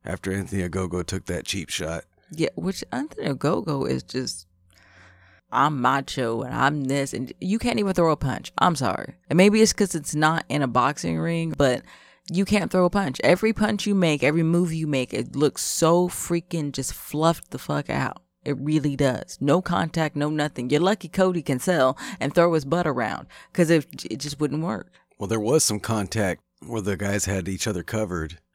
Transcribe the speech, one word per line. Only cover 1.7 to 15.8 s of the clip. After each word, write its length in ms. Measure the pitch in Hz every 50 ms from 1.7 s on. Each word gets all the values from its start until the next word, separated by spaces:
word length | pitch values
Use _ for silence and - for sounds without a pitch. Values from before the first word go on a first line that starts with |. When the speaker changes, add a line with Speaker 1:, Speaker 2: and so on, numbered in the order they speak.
Speaker 1:
shot. 340 | - - 87 78 82 80 - _ _ _ _ _
Speaker 2:
Yeah, 200 | 170 156 160 - -
which 280 | 170 160 185 190 - - -
Anthony 360 | - 254 285 311 - - - -
Ogogo 600 | 139 - - 143 185 - 208 175 147 135 135 139
is 140 | 135 131
just, 440 | - - - 127 131 - - - - _ _ _ _ _ _ _ _ _ - - - - - _ _ _ _ _ _ _
"I'm 300 | 107 120 139 151 151 135
macho 640 | 123 123 135 139 135 - - - 131 113 113 113
and 120 | 113 127 117
I'm 300 | 120 127 143 151 147 139
this," 300 | 131 139 143 139 135 -
and 180 | - 131 120 - _
you 180 | - 185 202 226
can't 200 | - 240 233 233
even 160 | 208 196 190
throw 180 | 175 170 165
a 40 | 151 -
punch. 340 | - 135 123 - - - _ -
I'm 180 | - 180 170
sorry. 380 | 143 135 104 - - - - - _ _ _
And 80 | - 170
maybe 240 | 190 208 208 220
it's 100 | 220 214
'cause 220 | - - 208 185 -
it's 200 | 165 143 - -
not 300 | 151 156 156 165 165 - _
in 100 | 127 147
a 80 | 147 123
boxing 500 | 117 127 120 135 147 - - 170 165 160
ring, 360 | 160 165 170 165 165 165 151
but 260 | 143 143 131 123 - - - - - - - _ _ _ -
you 140 | 160 180 196
can't 260 | - 208 208 175 -
throw 140 | - 185 180
a 60 | 175
punch. 280 | - 202 196 - 131 - -
Every 300 | 120 170 185 - 220 226
punch 320 | - 214 214 214 202 -
you 80 | 208 202
make, 280 | 196 180 165 151 143
every 200 | - 139 151 165
move 280 | 165 160 170 175 185 170
you 160 | 160 160 156
make, 280 | 151 147 131 127 - -
it 200 | 104 120 - -
looks 280 | 135 147 143 - -
so 460 | - - - -